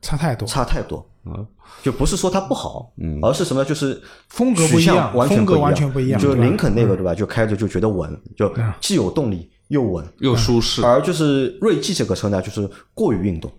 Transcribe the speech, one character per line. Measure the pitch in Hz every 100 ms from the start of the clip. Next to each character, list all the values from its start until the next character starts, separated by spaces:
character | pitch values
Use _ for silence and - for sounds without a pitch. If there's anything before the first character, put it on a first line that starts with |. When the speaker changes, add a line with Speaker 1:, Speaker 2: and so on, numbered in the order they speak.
Speaker 1:
差 | - 147
太 | 165
多。 | 117 104
Speaker 2:
差 | -
太 | 123 -
多。 | 107 76 - _ 87
Speaker 3:
啊。 | 87 107 _ - -
Speaker 2:
就 | 135
不 | 123 135
是 | 185
说 | 185
它 | 190
不 | 160
好， | - - - - -
Speaker 3:
嗯。 | 80 73
Speaker 2:
而 | 104
是 | 151
什 | 175
么 | 131
呢？ | 135
就 | 147
是 | 139 123 - - _
Speaker 1:
风 | - 254 208
格 | 160
不 | 165
一 | 165
样， | 180
Speaker 2:
取 |
向 | - 120
完 | 131
全 | 208 208
不 |
一 |
样。 |
Speaker 1:
风 |
格 | 165
完 | 143 143
全 | 143
不 | 135
一 | 131
样， | 131
Speaker 2:
就 | 143 131
林 | 120 202
肯 | 151
那 | 107
个， | 110 92
Speaker 1:
对 |
吧？ |
Speaker 2:
对 | 92
吧？ | 85
就 | 101
开 | - 110
着 | 101
就 | 107
觉 | 90
得 | 110
稳， | 98 78 78 - -
就 | 104 - 113 90
既 | - 185
有 | 92
动 | 120 131
力 | 90 82 _ _
又 | 143
稳。 | 117 90 78 _
Speaker 3:
又 | 131 117
舒 | 107 117
适。 | 113 -
Speaker 2:
而 | 120 127
就 | 156
是 | 165 151 139 127 -
锐 | 220 156
际 | -
这 | 180 117
个 | 90
车 | 104
呢， | 98
就 | 92
是 | 107 101 - _
过 | - 214
于 | 101 98
运 | 82
动 | -